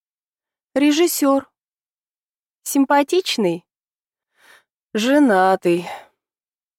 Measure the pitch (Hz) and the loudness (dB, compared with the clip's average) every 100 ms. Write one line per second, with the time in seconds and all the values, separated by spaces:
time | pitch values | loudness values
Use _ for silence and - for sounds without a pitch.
0 | _ _ _ _ _ _ _ - 294 294 | _ _ _ _ _ _ _ -2 0 2
1 | 339 - 277 269 - _ _ _ _ _ | 0 0 0 0 -4 _ _ _ _ _
2 | _ _ _ _ _ _ - 285 269 285 | _ _ _ _ _ _ -6 -2 0 0
3 | 285 359 - - 196 170 - _ _ _ | 0 -2 -4 -2 -2 -4 -10 _ _ _
4 | _ _ _ _ _ _ _ _ _ 214 | _ _ _ _ _ _ _ _ _ -6
5 | 226 285 285 190 190 190 180 175 175 - | 0 2 4 4 2 0 0 -2 -4 -14
6 | - _ _ _ _ _ _ | -20 _ _ _ _ _ _